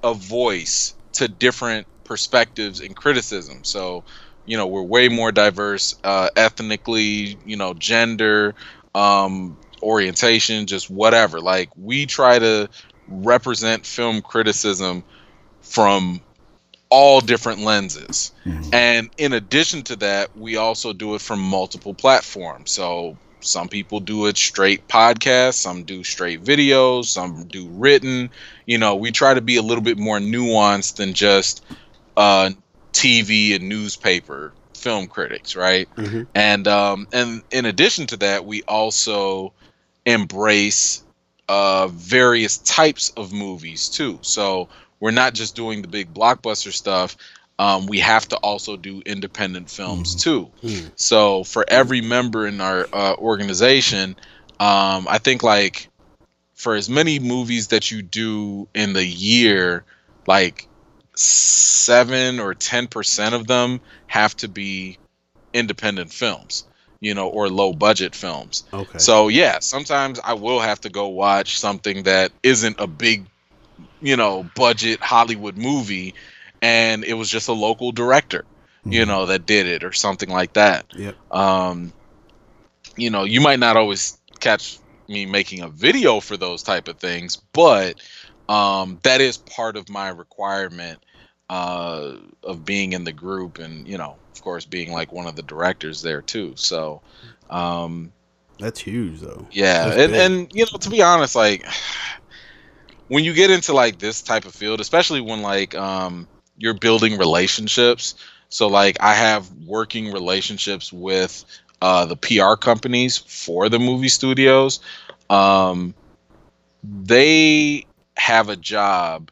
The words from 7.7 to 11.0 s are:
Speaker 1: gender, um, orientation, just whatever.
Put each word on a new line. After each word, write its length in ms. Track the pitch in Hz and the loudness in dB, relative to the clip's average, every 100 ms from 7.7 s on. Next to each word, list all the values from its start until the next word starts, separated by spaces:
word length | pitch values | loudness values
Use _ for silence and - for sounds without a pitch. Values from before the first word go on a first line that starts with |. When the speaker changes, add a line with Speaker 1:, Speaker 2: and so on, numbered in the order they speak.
Speaker 1:
gender, 800 | 85 80 117 117 110 110 107 104 104 - - _ 98 | -6 -2 2 2 2 2 2 0 -4 -20 -20 _ 2
um, 640 | 101 101 98 95 92 78 _ - | 4 4 2 -4 -8 -12 _ -8
orientation, 840 | 107 110 95 90 120 113 - 110 101 | -2 0 0 0 2 2 0 -4 -6
just 240 | 98 - | -8 -8
whatever. 500 | 95 | 0